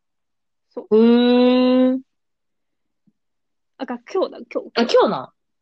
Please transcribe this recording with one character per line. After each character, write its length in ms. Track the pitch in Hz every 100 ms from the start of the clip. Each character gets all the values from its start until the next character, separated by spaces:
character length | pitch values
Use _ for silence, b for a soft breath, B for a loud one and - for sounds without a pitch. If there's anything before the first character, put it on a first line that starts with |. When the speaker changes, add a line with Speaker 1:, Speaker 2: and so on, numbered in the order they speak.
| _ _ _ _ _ _ _
Speaker 1:
そ 180 | - -
う。 60 | 214
Speaker 2:
へ 960 | 226 240 240 247 247 254 254 254 254
ー。 80 | 262 - _ _ _ _ _ _ _ _ _ _ _ _ _ _ _ _ -
Speaker 1:
あ、 80 | 262
が、 140 | 240 -
今 140 | 381 330
日 40 |
だ、 60 | - 240
今 120 | -
日、 80 | -
Speaker 2:
あ、 80 | -
Speaker 1:
今 40 | 233
日。 80 |
Speaker 2:
今 100 | 494
日 60 | 302
な 240 | 156 - _ _ _